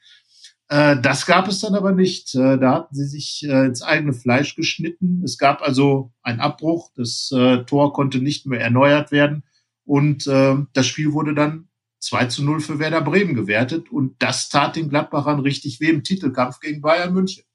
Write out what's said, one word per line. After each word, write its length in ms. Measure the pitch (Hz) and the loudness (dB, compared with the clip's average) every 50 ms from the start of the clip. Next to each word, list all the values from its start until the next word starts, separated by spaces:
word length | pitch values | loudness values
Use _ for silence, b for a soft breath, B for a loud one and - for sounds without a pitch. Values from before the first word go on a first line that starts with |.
| b b b b b b b b b b b b _ - | b b b b b b b b b b b b _ -2
Äh, 300 | 147 147 151 - 143 123 | 2 4 6 6 4 4
das 280 | 123 131 135 - - | 2 0 0 0 2
gab 200 | 180 170 190 190 | 2 2 2 4
es 120 | 202 196 - | 0 -4 -4
dann 160 | 214 208 196 | -2 -2 -2
aber 160 | 202 185 196 | 0 2 2
nicht. 420 | 185 185 185 170 - - - - - | 2 4 2 2 0 -6 -12 -6 -2
Äh, 240 | 127 131 135 135 | 0 2 2 2
da 160 | 127 131 127 123 | 4 2 2 2
hatten 220 | 127 - _ 135 | 0 -2 _ -6
sie 100 | 139 143 | -6 -6
sich, 400 | 139 147 147 - - - - 147 | -6 -6 -10 -10 -10 -10 -8 -4
äh, 200 | 147 135 131 135 | 0 2 2 2
ins 160 | 127 120 - - | 2 0 -4 -2
eigene 300 | 165 156 160 147 147 117 | 0 0 0 0 -2 -4
Fleisch 420 | - - 123 120 139 147 - - | -2 0 0 2 2 0 -2 -4
geschnitten. 640 | - 165 - - - 160 170 - - 185 180 180 175 160 | -4 -4 -4 -4 -4 -6 -8 -4 -2 -2 0 0 -2 -2
Es 140 | 123 - | -6 -4
gab 240 | - 143 139 139 - | 2 2 2 2 2
also 520 | 156 143 127 131 143 143 139 135 131 - _ _ - | -2 0 2 4 4 4 2 0 -2 -8 _ _ -6
einen 160 | 123 117 117 | -6 -4 -2
Abbruch. 500 | 139 147 - - 156 160 170 170 - _ _ | -2 -4 -4 -2 -2 -2 -2 -2 -6 _ _
Das, 340 | - 120 117 - - - - | -8 -8 -6 -6 -8 -8 -4
äh, 280 | 135 127 127 127 127 123 | 0 2 4 4 4 2
Tor 340 | 123 - 143 143 143 139 - | 0 0 2 2 2 2 2
konnte 240 | 143 135 135 135 | 0 -2 0 0
nicht 300 | 127 131 147 143 - - | 0 -2 -2 -4 -4 -6
mehr 120 | 139 123 113 | -6 -4 -2
erneuert 520 | 113 117 120 127 139 143 147 147 147 - | 0 2 4 4 6 6 4 2 2 0
werden. 320 | 147 143 147 143 151 151 - _ _ _ _ _ _ _ _ | 2 2 2 2 0 -6 -10 _ _ _ _ _ _ _ _
Und, 420 | - 143 143 147 151 139 - - | 0 0 2 2 2 0 -2 -2
äh, 280 | 139 135 135 135 135 135 143 139 - | 0 2 4 4 4 2 0 -2 -2
das 160 | - 135 127 | 0 0 0
Spiel 240 | - - 156 151 151 | 0 -2 -2 -2 -2
wurde 220 | 143 151 156 156 143 | 0 0 -2 -2 0
dann 340 | 147 147 151 160 160 - _ _ _ _ _ _ _ | 0 0 -2 -2 -8 -14 _ _ _ _ _ _ _
zwei 280 | - - 110 104 127 | -10 -6 -2 -2 -2
zu 140 | 120 - 147 | -2 -2 -4
null 200 | 139 147 156 156 | -2 -2 -2 -2
für 180 | 151 - 156 147 | -4 -6 -6 -4
Werder 220 | 156 156 165 165 | -4 -2 -2 -2
Bremen 340 | 143 147 170 202 202 170 135 | -2 0 0 0 0 0 -2
gewertet. 560 | 110 98 98 104 110 127 123 165 165 - _ | -2 -2 0 0 0 0 0 -4 -8 -8 _
Und 240 | - 139 131 131 - - | -4 -4 -4 -4 -4 -4
das 280 | 120 117 123 - - | -4 -4 -2 -4 -8
tat 300 | - - 143 135 - - | 0 0 0 0 0 -2
den 100 | 165 160 | -6 -6
Gladbachern 540 | 143 143 151 151 - 160 143 131 147 147 139 | -2 -2 -2 -4 -2 -6 -4 -2 0 -2 0
richtig 400 | 131 139 135 - - 139 - - | 0 -2 -2 -4 -8 -12 -8 -2
weh 80 | 156 160 | 0 0
im 160 | 160 135 - | 0 0 0
Titelkampf 560 | - 190 190 165 131 131 135 127 135 - - | -4 -4 -2 -2 -4 -2 -2 -4 -4 -4 -10
gegen 180 | 160 156 151 147 | -10 -10 -8 -4
Bayern 340 | 143 151 165 175 180 180 185 | 0 0 2 2 0 0 0
München. 300 | 190 190 185 - - _ _ | 0 0 -2 -4 -12 _ _